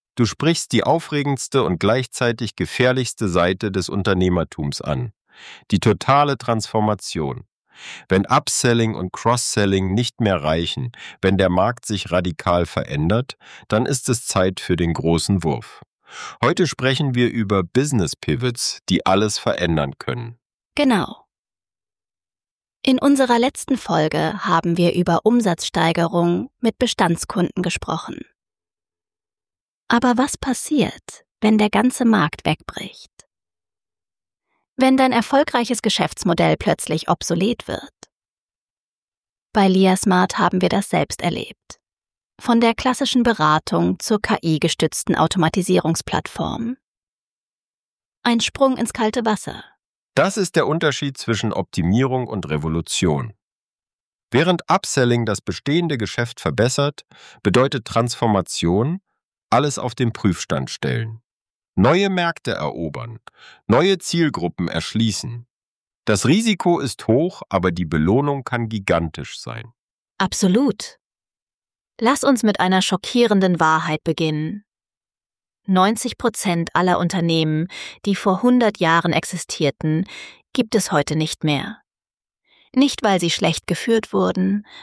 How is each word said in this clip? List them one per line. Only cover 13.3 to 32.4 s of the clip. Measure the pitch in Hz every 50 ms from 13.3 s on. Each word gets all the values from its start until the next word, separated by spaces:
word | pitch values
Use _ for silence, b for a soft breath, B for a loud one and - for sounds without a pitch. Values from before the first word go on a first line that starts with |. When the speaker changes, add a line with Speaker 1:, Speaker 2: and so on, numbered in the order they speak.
| - _ B B B B B B
Speaker 1:
dann | 104 110 127
ist | - 143 - - -
es | 123 - -
Zeit | - - 101 92 95 92 -
für | - - 90
den | 82 85 85 80
großen | - - 82 85 82 - - 101 87 82
Wurf. | 78 65 57 - - - - - _ _ _ B B B B B B B B 117
Heute | 139 175 - 175
sprechen | 143 - - 127 131 131 131 151 135 123
wir | 120 123 117
über | - 117 107 98 104 98 87
Business | - - 127 143 151 139 107 85 76 -
Pivots, | - - - 76 120 123 123 120 - - - - - _ -
die | 92 - -
alles | - 95 98 107 107 - -
verändern | - 110 - - 90 85 82 76 73 69 69
können. | - - - - 120 117 117 117 _ _ _ _ _ _ _ -
Speaker 2:
Genau. | - 294 262 226 175 139 - - - _ _ _ _ _ _ _ _ _ _ _ _ _ _ _ _ _ _ _ _ _ _ _ _ _ _ _ _ _ _ _ _ -
In | 269 254 254
unserer | - 285 285 269 262 247 240 233
letzten | 240 277 - - - - 269
Folge | 220 - - 170 165 151 156 - 156 156 160 - 185 -
haben | 190 170 165 - 170 170
wir | 180 170 165 -
über | 175 175 - 165 - -
Umsatzsteigerung | 220 240 240 214 190 165 - - - - 180 165 165 165 175 170 165 - 175 170 170 175 185 226 - _ _
mit | - 226 - -
Bestandskunden | 247 233 - - - 165 170 - - - - 185 180 - - 180 180
gesprochen. | 175 - - - - 160 160 - - - - - _ _ _ _ _ _ _ _ _ _ _ _ _ _ _ _ _ _ _ _ _ _ _ _ _ _ _ _ _ _ _ _
Aber | - 233 233 262 247 240
was | 247 269 - -
passiert, | - - 269 240 - - - 302 277 196 - - - _ - - - _ _ _ _
wenn | - 214 214
der | 214 208 220
ganze | - 208 226 254 - - 254
Markt | 226 220 202 151 160 - -